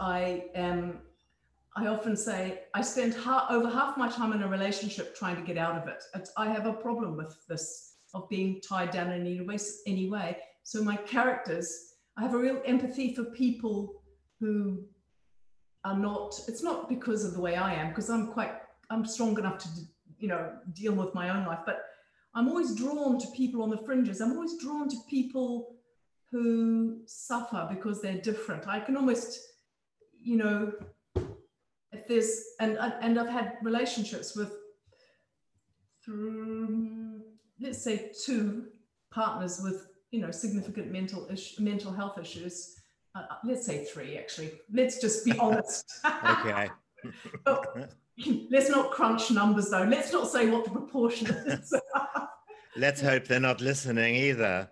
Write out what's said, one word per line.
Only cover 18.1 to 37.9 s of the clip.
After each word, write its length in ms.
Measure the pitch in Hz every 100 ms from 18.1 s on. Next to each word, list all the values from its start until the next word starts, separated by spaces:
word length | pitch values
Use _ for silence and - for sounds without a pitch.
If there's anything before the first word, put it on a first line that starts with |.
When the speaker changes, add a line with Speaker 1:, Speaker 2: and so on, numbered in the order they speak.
Speaker 1:
I'm 160 | 226 208
quite, 200 | 247 202 - - _ -
I'm 140 | 226 220
strong 320 | - 226 208
enough 200 | 190 -
to, 100 | 170 165 160 _ _ -
you 100 | 214
know, 240 | 175 165 - 185
deal 200 | 170 214
with 220 | 190 185
my 160 | 185 180
own 160 | 196 180
life, 140 | 165
but 180 | 208 - - - _ _ _
I'm 140 | 233 254
always 260 | 349 269
drawn 440 | 214 262 294 277 233
to 80 | -
people 340 | - 247 240
on 80 | 214
the 80 | 214
fringes. 420 | - 254 214 190
I'm 120 | 226
always 260 | 320 330 330
drawn 300 | 254 294 269
to 60 | 233 -
people 680 | 277 254 262 240 240 233 - _ _ _ _ _
who 720 | 240 233 226 226 226 226 226 -
suffer 600 | - - 233 233 208 -
because 320 | 190 214 202
they're 180 | 196 180
different. 460 | 226 208 - - 190
I 120 | 214
can 160 | 240 269
almost, 420 | 254 233 - - - _ _ _ _ _ _ _
you 160 | 233 226
know, 360 | 208 208 208 - - - _ - - - _ _ _ _ _
if 140 | 208 -
there's, 220 | 233 220 - - -
and, 160 | 220 214
and 420 | 240 - 233 233
I've 100 | 233
had 280 | 247 208 -
relationships 760 | 220 233 254 233 196 185 - 208
with, 160 | 202 - - - _ _ _ _ _ _ _ _ _ _ _ _
through, 1160 | - 214 214 220 220 220 220 220 220 220 220 220 220 - _ -
let's 220 | 262 233
say, 280 | 233